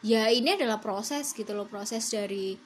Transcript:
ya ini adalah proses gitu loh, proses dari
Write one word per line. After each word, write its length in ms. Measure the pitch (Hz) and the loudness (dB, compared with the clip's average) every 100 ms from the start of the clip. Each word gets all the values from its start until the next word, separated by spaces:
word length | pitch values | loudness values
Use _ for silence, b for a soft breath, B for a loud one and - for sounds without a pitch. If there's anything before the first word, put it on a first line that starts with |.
ya 320 | 214 220 220 | 4 4 6
ini 240 | 240 254 392 | 4 4 2
adalah 240 | 254 214 | 2 0
proses 560 | 220 196 220 294 285 - | -2 -4 -2 -4 -4 -6
gitu 160 | 214 | -6
loh, 160 | 208 202 | -4 -6
proses 400 | 208 208 226 220 | -6 -4 -4 -2
dari 480 | 220 202 196 190 190 | -2 -2 -2 -2 -4